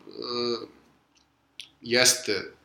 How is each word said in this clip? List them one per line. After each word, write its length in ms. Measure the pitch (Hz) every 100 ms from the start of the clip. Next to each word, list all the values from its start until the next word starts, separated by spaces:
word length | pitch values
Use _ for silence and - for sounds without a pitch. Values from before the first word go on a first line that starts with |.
| -
e, 600 | - 123 120 120 117 104 - _ _ _ _ _ _ _ - - _
jeste 720 | 120 120 127 - - 98 - -